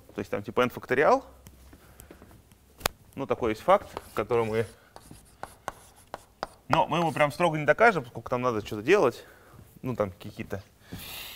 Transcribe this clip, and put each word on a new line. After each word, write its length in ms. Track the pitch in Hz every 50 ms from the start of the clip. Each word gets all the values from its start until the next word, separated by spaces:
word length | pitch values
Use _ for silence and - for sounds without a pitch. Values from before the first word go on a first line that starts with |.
| - - -
то 60 | 101
есть 120 | - -
там 120 | - 104 104
типа 180 | - 101 120
n 80 | 123 120
факториал, 560 | - 113 - - 127 127 156 185 247 269 - - - - - - - - - - - - - - - - - - - - - - - - - - - _ _ _ - - - - - - - - -
ну 100 | - 139
такой 260 | - 123 - 123 113
есть 100 | 110 -
факт, 260 | - - 190 208 - - - - - - -
который 320 | 113 107 104 123 117 117
мы, 220 | 110 110 113 110 - - - - - - - - - - - - - - - - - - - - - - - - - - - - - - - - _ _ - - - - - _
но 200 | - 156 160 -
мы 100 | - 147
его 140 | 170 170 160
прям 200 | 131 143 147 147
строго 260 | - - 175 170 156
не 80 | 156 147
докажем, 380 | 143 151 - 220 240 202 160 127
поскольку 260 | 120 - 117 - -
там 120 | 127 123
надо 240 | 123 127 117 107 104
что-то 160 | - 113 104
делать, 440 | 104 135 196 208 165 120 - - - - - - - - - - - - - -
ну 140 | - 131 117
там 160 | 101 104 95
какие-то 500 | 92 - - 104 - - 107 - 101 92 - - _ _ - - - - - - - - - - -